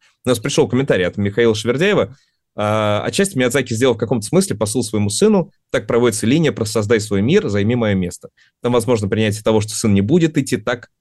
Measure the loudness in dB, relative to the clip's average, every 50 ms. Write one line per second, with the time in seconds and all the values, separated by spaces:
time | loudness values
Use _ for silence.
0 | _ _ _ _ -2 -2 -2 -2 -2 -4 0 0 0 2 0 -2 0 0 0 0
1 | 0 -2 -2 -2 -4 -2 0 2 2 2 2 0 -2 -2 -2 0 0 2 2 0
2 | 0 -2 -6 _ _ _ _ _ _ _ -8 -4 -2 -2 0 0 0 0 -2 -2
3 | -2 -4 -2 -2 -2 -2 0 0 0 0 0 -2 -2 -2 -2 0 0 0 0 0
4 | -2 -4 -4 -4 -4 0 0 0 0 0 -2 -4 -4 -4 -2 -4 -4 -2 -2 -2
5 | -2 -2 0 2 2 4 4 2 0 -2 _ _ _ -4 -4 -4 -2 0 0 2
6 | 2 2 0 0 0 2 2 4 2 0 0 -2 -4 -2 -2 -2 0 2 2 2
7 | 2 0 -2 0 0 2 2 2 0 0 -2 0 0 0 0 0 0 0 0 0
8 | -2 -4 -8 -12 -20 -20 _ _ _ _ _ _ -4 0 0 0 2 2 0 0
9 | 0 -2 0 0 0 0 -2 -2 0 0 0 0 0 -2 -6 -2 0 2 2 2
10 | 2 4 2 2 2 2 0 -2 -2 -2 -4 -4 -4 -4 -6 -6 -8 _ _ _